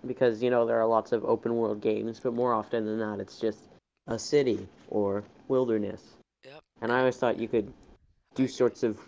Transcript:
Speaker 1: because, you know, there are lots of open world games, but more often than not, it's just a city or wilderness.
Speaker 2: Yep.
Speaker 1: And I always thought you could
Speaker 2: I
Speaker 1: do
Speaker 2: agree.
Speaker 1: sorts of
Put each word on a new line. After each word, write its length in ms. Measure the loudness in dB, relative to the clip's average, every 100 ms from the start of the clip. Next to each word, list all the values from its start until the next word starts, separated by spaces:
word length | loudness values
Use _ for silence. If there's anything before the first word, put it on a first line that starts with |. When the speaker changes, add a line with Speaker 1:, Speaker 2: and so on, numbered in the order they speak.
| -10
Speaker 1:
because, 360 | 0 2 2
you 80 | 2
know, 160 | 2 2
there 140 | 2
are 60 | 4
lots 260 | 2 2
of 120 | -2
open 320 | 0 0 0 0
world 240 | 0 0
games, 380 | 0 0 -4 -4
but 120 | -4
more 200 | 0 2
often 320 | 2 0 -2
than 140 | -2 -2
not, 220 | -4 -6
it's 180 | -10 -4
just 300 | -4 -4 -12 -20 _ _ -8
a 100 | -6
city 480 | 2 2 4 0 -4 -16 -6
or 340 | -2 0 -2 -6 -16 -2
wilderness. 540 | 0 2 0 -2 -8 -16 -20 _ _
Speaker 2:
Yep. 180 | -20 -20 -20 _
Speaker 1:
And 100 | -2
I 100 | 2
always 160 | 2 2
thought 220 | 0 0
you 100 | -2
could 180 | -2 -2
Speaker 2:
I 680 | -10 -20 -20 _ _ _
Speaker 1:
do 80 | -2
Speaker 2:
agree. 40 | -2
Speaker 1:
sorts 300 | 2 0 2
of 180 | -2 -4